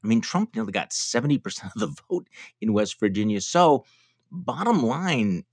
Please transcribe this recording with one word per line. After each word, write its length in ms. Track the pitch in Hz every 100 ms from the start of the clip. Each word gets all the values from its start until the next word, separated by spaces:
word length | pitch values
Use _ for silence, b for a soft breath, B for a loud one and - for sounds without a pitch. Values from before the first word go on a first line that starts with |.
I 40 | 107
mean, 140 | 113
Trump 320 | - 180 220 113
nearly 160 | 101
got 220 | 98 -
seventy 440 | - - 120 143 139
percent 320 | 95 - 95 107
of 40 |
the 160 | 107 147 -
vote 180 | 180 - B B _
in 140 | 110
West 260 | 104 104 -
Virginia. 420 | 107 98 107 101
So, 440 | - 170 165 131 b b b b _
bottom 520 | 175 123 131 226 190 113
line, 580 | 156 185 127 104 87 -